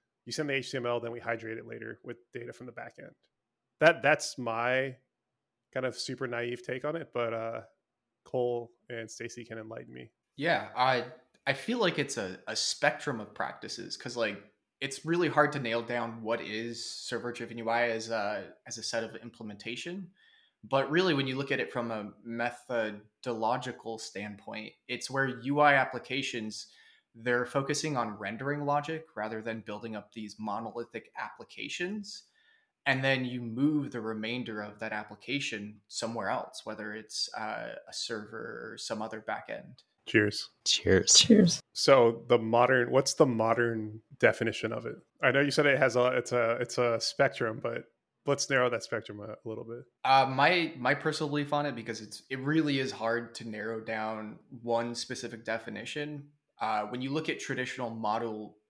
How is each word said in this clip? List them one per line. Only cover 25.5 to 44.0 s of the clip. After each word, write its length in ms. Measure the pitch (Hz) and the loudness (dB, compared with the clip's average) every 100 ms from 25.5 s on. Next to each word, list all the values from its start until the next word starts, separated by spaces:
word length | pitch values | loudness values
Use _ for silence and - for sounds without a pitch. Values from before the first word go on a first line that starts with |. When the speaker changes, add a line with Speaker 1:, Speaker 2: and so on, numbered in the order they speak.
| 147 | 6
Speaker 2:
I 140 | 147 | 8
applications, 920 | 139 127 123 - 131 131 120 110 - - - - _ _ | 6 4 -2 -6 -4 -4 -4 -6 -8 -14 -20 -20 _ _
they're 300 | 117 120 123 | -8 0 0
focusing 540 | 123 143 139 143 156 135 | 0 -2 0 -2 -2 0
on 180 | 113 101 | -2 -4
rendering 480 | 101 113 135 147 | -8 -6 -4 -2
logic 400 | 143 147 147 160 160 | 0 0 0 -6 -8
rather 280 | - 110 110 | -6 -4 -4
than 180 | 113 113 | -6 -6
building 340 | 104 104 117 | -6 -10 -8
up 200 | 107 - | -8 -10
these 220 | 117 107 - | -12 -12 -8
monolithic 720 | 110 104 113 117 117 113 - - | -4 -4 -4 -8 -8 -10 -12 -10
applications. 1040 | 110 - 113 - - - 180 208 202 - - _ _ _ _ _ - | -10 -12 -18 -10 -8 -6 -4 -6 -8 -14 -20 _ _ _ _ _ -2
And 180 | 131 | 0
then 220 | 135 131 127 | 2 2 0
you 160 | 123 | -4
move 480 | 120 113 147 151 135 | -6 2 2 2 0
the 100 | 123 | -4
remainder 640 | 110 110 110 123 117 107 | -4 -4 -4 -4 -4 -6
of 160 | 104 104 | -8 -8
that 140 | 110 | -8
application 880 | 107 104 104 - 139 139 107 104 107 _ | -6 -8 -12 -6 -4 -4 -6 -8 -14 _
somewhere 420 | - 113 117 98 | -8 -6 -4 -2
else, 320 | 110 - - | -2 -4 -10
whether 300 | - 107 107 | -10 -8 -8
it's, 340 | 107 107 - - 113 | -10 -10 -6 -6 -6
uh, 360 | 107 110 117 - - | -6 -6 -8 -10 -12
a 60 | |
server 800 | - - 110 107 113 117 117 113 | -10 -6 -6 -8 -10 -10 -10 -12
or 60 | 113 | -10
some 240 | - 110 | -8 -6
other 200 | 110 110 107 | -6 -8 -8
backend. 540 | 107 - 110 - - _ _ - | -8 -8 -12 -12 -20 _ _ 0
Speaker 1:
Cheers. 420 | 113 104 - - _ | 4 4 0 -10 _
Speaker 3:
Cheers. 480 | - - 92 92 - | 0 2 6 6 8
Speaker 4:
Cheers. 480 | - - 214 170 - - | 8 10 10 10 6 -6
Speaker 1:
So 500 | - - 135 117 117 123 | 0 8 8 8 4 4
the 100 | 120 | 4
modern, 520 | 110 117 123 131 123 | 6 6 8 6 6
what's 220 | 127 135 | 4 4
the 140 | - 143 | 6 6
modern 720 | 113 113 117 117 113 107 110 | 6 4 4 2 0 -4 -10